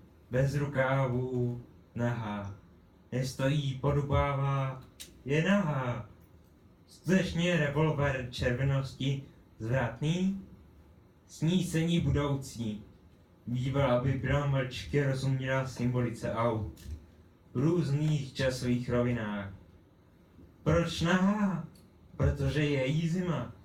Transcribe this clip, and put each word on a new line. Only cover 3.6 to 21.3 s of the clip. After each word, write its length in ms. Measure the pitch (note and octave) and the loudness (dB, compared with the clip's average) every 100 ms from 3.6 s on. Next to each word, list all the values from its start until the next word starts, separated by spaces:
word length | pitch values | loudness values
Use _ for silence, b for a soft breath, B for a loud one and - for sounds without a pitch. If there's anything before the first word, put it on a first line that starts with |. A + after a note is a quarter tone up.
| C#3 - | -2 -2
podupává. 1000 | C#3+ C#3+ C#3 C#3+ C#3+ C#3 C#3 C3+ C3+ C3 - - - - | 0 0 2 2 2 0 0 0 -2 -6 -14 -20 -20 -12
Je 200 | B2+ D3+ | -2 2
nahá. 640 | F#3 G3+ D#3 C3+ B2 - - - - - - - - - - | 4 4 2 0 -2 -4 -8 -18 -20 -20 -20 -20 -20 -20 -20
Skutečně 680 | - - F#3 - E3 F3 E3+ | -10 2 2 2 0 0 2
revolver 720 | C#3+ D3 D#3 C#3 C#3+ C3 B2 | 2 2 2 2 0 0 -6
červenosti 920 | - B2+ B2 C#3 C3+ C3+ - C3+ C#3 B B B - | -2 -2 0 2 0 -2 -4 -2 -2 B B B -8
zvratný? 840 | A2 C3 B2 - D3 F3+ F#3+ G3 - - - - - - - - - | -2 0 0 -2 -2 0 0 -2 -8 -18 -20 -20 -20 -20 -20 -20 -20
Snísení 760 | - D#3 F3+ - D#3+ E3 E3+ | -2 2 2 2 0 2 2
budoucí. 800 | C#3 C#3+ C#3+ C3+ - - A2 G#2 - - - - - - - | 2 2 2 -2 -6 -8 -6 -6 -12 -20 -20 -20 -20 -16 -6
Bývala 540 | B2 C3+ C#3 C3+ B2 | -4 -2 0 2 2
by 120 | C3+ | 2
byla 340 | C3+ - C#3+ C#3+ | 0 0 0 2
mlčky 560 | C3+ B2+ - - C#3+ | 0 -2 -6 -2 0
rozuměla 640 | C#3 C3 C3+ C3 C3 C3+ C3 | 0 0 0 -2 0 -2 -2
symbolice 680 | - B2 B2 A2+ A2+ A#2 | -2 0 0 0 -2 -4
aut. 480 | A2+ A#2+ A2 E2 - - D2+ - - - - - | 0 0 0 -4 -8 -12 -12 -14 -20 -20 -20 -8
V 40 | B2 | 0
různých 760 | D3+ F3 C3+ C#3+ D#3 D3 - | 2 2 2 0 2 0 -2
časových 560 | - C3 B2 B2 A#2+ - | -2 -2 0 0 0 0
rovinách. 600 | A#2+ A#2+ A#2 G#2+ G2+ G2 - - - - _ - - - - - - | 0 2 0 -2 -6 -8 -12 -20 -20 -20 _ -20 -20 -20 -20 -20 -6
Proč 380 | D#3 E3+ E3+ - | 0 2 2 0
nahá? 680 | E3 F#3 G3 | 2 4 4